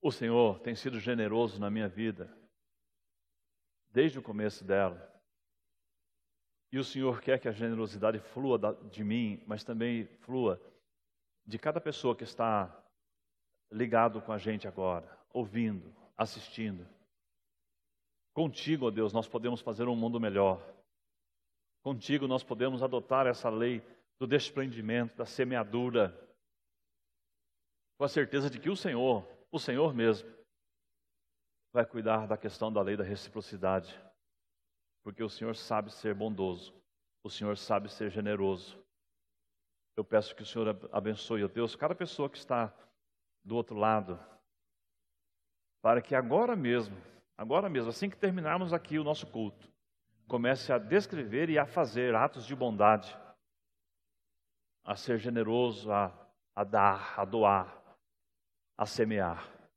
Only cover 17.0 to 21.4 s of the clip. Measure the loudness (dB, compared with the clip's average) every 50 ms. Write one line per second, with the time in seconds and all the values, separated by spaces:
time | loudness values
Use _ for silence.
17 | _ _ _ _ _ _ _ _ _ _ _ _ _ _ _ _ _ _ _ _
18 | _ _ _ _ _ _ _ -2 -2 -2 -2 -4 -2 -2 0 2 2 0 2 2
19 | 0 2 2 0 -2 -2 -4 -4 -2 -2 -4 -4 -4 -6 -4 -2 -2 0 0 0
20 | 0 0 0 0 0 2 4 6 6 6 6 2 -4 -16 -20 -20 _ _ _ _
21 | _ _ _ _ _ _ _ _